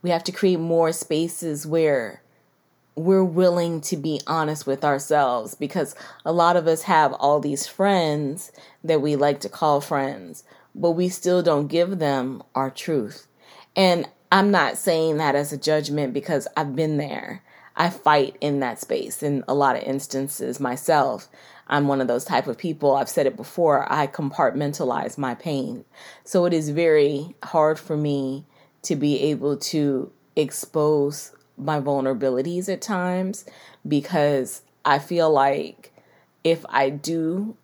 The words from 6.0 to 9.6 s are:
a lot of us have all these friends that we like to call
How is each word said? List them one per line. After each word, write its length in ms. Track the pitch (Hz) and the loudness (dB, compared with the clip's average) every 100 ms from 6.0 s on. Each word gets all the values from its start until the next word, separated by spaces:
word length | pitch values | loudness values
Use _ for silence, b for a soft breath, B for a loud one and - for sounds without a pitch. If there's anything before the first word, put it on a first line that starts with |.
| B B - | B B -2
a 60 | |
lot 240 | 170 170 175 | 4 4 4
of 120 | 165 | 2
us 160 | 160 | 0
have 300 | - 165 147 | 2 4 4
all 260 | 127 139 147 | 2 2 2
these 280 | 143 139 - | 0 -4 -6
friends 840 | - 196 196 165 147 143 160 - B B B | 0 2 2 2 0 -2 -6 -12 B B B
that 180 | 160 156 | 0 2
we 140 | 147 143 | 2 2
like 240 | 147 143 | 2 0
to 80 | - | -6
call 300 | - | -2